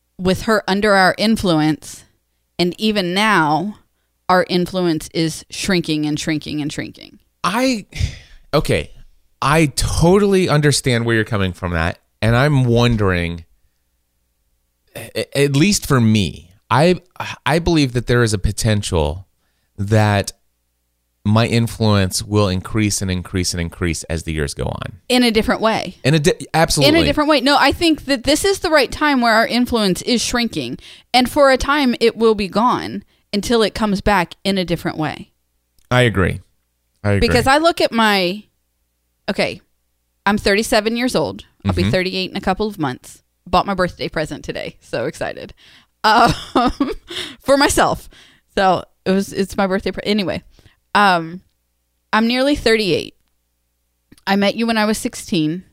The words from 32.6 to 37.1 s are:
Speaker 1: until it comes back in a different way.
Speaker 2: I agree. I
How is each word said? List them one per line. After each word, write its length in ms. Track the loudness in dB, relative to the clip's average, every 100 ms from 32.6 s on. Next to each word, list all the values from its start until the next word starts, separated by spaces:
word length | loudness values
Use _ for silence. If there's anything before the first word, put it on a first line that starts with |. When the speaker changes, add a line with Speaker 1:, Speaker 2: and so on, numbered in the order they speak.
| 0 0 -4 -10 -14 _ _
Speaker 1:
until 280 | -6 -2 0
it 120 | 0 0
comes 260 | -2 -2
back 340 | 0 0 0 -6
in 140 | -4 -2
a 80 | -2
different 320 | -4 -4 -6
way. 340 | -6 -8 -14 _ _ _ _ _ -2
Speaker 2:
I 100 | 2
agree. 380 | 2 2 0 -2 -12 _ _ _ _ _
I 80 | -2